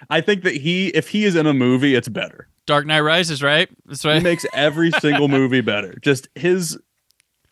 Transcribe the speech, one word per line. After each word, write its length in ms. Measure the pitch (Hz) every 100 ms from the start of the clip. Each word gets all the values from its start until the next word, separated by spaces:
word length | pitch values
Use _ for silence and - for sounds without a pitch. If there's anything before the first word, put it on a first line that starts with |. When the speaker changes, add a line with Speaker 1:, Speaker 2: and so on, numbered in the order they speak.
| -
Speaker 1:
I 100 | 156
think 220 | 202 202
that 120 | 180 135
he, 320 | 156 180 190
if 200 | 160 -
he 140 | 208
is 120 | 208 170
in 100 | 151
a 80 |
movie, 400 | 139 123 127 143
it's 140 | 123 117
better. 400 | 101 - - - _ -
Speaker 2:
Dark 200 | 147 147
Knight 160 | 156
Rises, 380 | 151 170 165 139
right? 280 | 143 156 185 _ -
That's 180 | 139
right. 120 | 156 156
Speaker 1:
He 40 |
makes 200 | 175 165 131
every 380 | 131 151 151 165
Speaker 2:
<laughs> 100 | 156
Speaker 1:
single 280 | 151 139 143
movie 320 | 135 131 131
better. 340 | 113 104 95 -
Just 240 | 143 135 -
his, 420 | - 175 185 160 - _ _ _ _ _ _ _